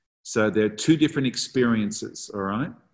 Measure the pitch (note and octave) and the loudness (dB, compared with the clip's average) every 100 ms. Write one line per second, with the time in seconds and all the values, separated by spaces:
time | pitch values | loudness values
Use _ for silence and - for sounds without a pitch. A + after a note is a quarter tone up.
0 | _ _ - A#2 G#2+ G#2+ G#2+ G#2+ - D#3+ | _ _ -4 0 2 2 0 2 2 4
1 | D3+ D3 C3 - - C3+ A#2+ A2+ G#2 G#2+ | 2 2 -2 -4 -4 0 2 2 -2 -4
2 | - - - G#2 G2 G#2+ C#3+ - _ | -10 -12 -10 -6 -4 -2 -6 -10 _